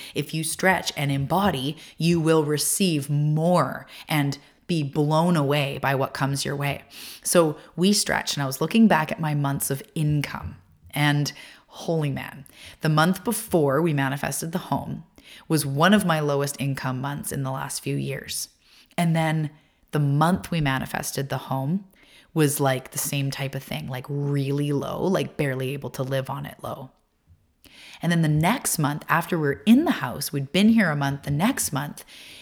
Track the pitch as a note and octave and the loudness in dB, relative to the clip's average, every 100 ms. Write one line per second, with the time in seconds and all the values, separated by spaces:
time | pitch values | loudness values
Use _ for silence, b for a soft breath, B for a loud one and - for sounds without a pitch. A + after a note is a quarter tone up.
0 | B D#3+ C#3+ D#3+ D#3 - F#3 F3+ - - | B -6 -4 -4 -4 0 2 2 0 -4
1 | C#3+ C#3 C3+ E3+ G3+ C#3 C3+ D#3 B - | -2 0 0 2 2 0 -4 -6 B -2
2 | E3 E3+ D#3 D#3+ D3+ D3 - - F#3 D3+ | 2 4 4 4 4 0 0 2 2 2
3 | C#3 D3 D3+ D#3 E3+ F3 C3 - - B | 0 0 2 2 4 4 2 -4 -14 B
4 | - D3+ C#3 C#3 B B - E3+ C#3 D#3 | -2 0 0 -2 B B -4 -2 0 0
5 | D3 D#3 F3 E3 C#3 D3 C#3 C#3 C3+ C3+ | 2 4 4 4 2 0 0 -2 0 0
6 | C3+ - C#3 C#3 C#3 C#3+ C#3+ - - B | 0 -2 -2 -2 -4 -2 -4 -4 -10 B
7 | B B - F3+ D#3+ B B - F#3+ G3+ | B B 2 4 4 B B 0 2 4
8 | - - - C#3+ C#3 - D#3+ A3+ G#3+ D#3 | 2 -2 -2 -4 -4 -2 0 6 6 6
9 | D#3 - D#3 D3 C#3 C#3 - C3+ - E3 | 0 -4 -2 0 0 -2 -4 -4 -6 -2
10 | D3+ D3 - - F2 - _ _ - D3 | 0 0 -2 -6 -10 -14 _ _ -8 0
11 | D3 D3 D3 B B B _ - - E3 | 2 2 0 B B B _ -10 -4 -2
12 | D3 C3 - C#3 - B B - D#3+ D#3 | -2 -4 -8 -14 -20 B B -4 2 4
13 | E3 F#3 A#3 G#3+ - F3 C#3 C#3 E3+ C#3+ | 4 2 -2 -4 0 2 4 4 2 2
14 | C3+ C#3+ D3 - D#3+ F3+ - - - - | 0 -2 -4 -4 -6 -6 -4 -4 -4 -10
15 | - - B B - D#3 C#3 C#3 F3 G#3 | -12 -20 B B -2 0 0 2 4 6
16 | F3+ D#3 D3 C#3 C#3+ - C#3 C3+ C3 B2+ | 4 0 0 0 -2 -2 -4 -2 -4 -4
17 | C#3 D3 - C#3 C3 C3+ C#3+ - C#3 C#3 | -6 -6 -6 -6 -4 -6 -8 -8 -4 -4
18 | C3+ C3+ - - - b b b b - | -4 -6 -8 -10 -10 b b b b 0
19 | E3+ E3 D#3+ D#3 D3+ b b b _ D3 | 2 2 2 0 -2 b b b _ 0
20 | C#3+ C#3+ D#3+ F#3+ - E3+ D3 C3 - - | 2 4 4 2 0 0 0 0 -2 -6
21 | - - C#3 C3+ - C3+ C#3 F#3+ - b | -4 -6 -4 -6 -4 -4 -2 -4 -6 b
22 | b b b D#3+ D3 C#3 C#3 C3 - - | b b b 2 2 4 0 0 -4 -8
23 | - C#3+ C#3 C3+ C3+ C#3 - D3+ C3 B2+ | -4 -2 -2 -4 -6 -8 -8 -8 -8 -8
24 | B2+ C#3+ C#3+ C#3+ C3+ C#3+ D3 C#3+ - F2+ | -6 -4 0 0 0 0 0 -2 -4 -2
25 | F3+ E3+ C#3 - C#3+ C3 C3 C#3 B2 - | 0 0 0 -2 -2 -2 -4 -6 -8 -6
26 | C3 C3+ C3 C#3 D3 - A#2+ - C3+ _ | -4 -4 -4 -8 -10 -12 -12 -12 -14 _
27 | _ _ _ _ _ _ B B B B | _ _ _ _ _ _ B B B B
28 | E3 E3+ D#3 D3+ E3+ C4 - - C#3+ D3 | 0 2 2 2 2 0 -2 -2 -2 -4
29 | - D#3+ E3 E3+ D3 C3+ G#3 B3 E4+ - | -2 -2 0 0 0 0 6 6 6 0
30 | B2+ G2+ - C#3+ C3+ F3+ G#3+ A3+ F3+ D3 | -4 -6 -6 -4 -2 4 4 6 2 0
31 | C#3 C#3+ - C#3+ A3 C4+ - C#3 D3 - | -2 -2 -4 0 0 0 -2 -4 -6 -10
32 | B B B B | B B B B